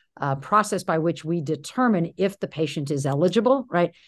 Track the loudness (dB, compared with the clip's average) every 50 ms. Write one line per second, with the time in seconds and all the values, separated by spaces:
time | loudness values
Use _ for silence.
0 | _ _ _ -6 -4 -4 -4 -4 -4 2 2 2 2 2 -2 -6 -2 -2 -2 0
1 | 0 0 -2 -4 -4 -4 -4 -4 -2 -2 -4 -4 -6 -10 -2 0 2 2 4 2
2 | 0 -2 -2 -2 -2 -2 -2 -4 -10 -10 -4 -2 -4 -2 -2 -4 -4 -2 -2 -2
3 | 0 0 0 2 2 2 2 2 4 4 2 2 0 -2 0 0 0 0 -2 _
4 | _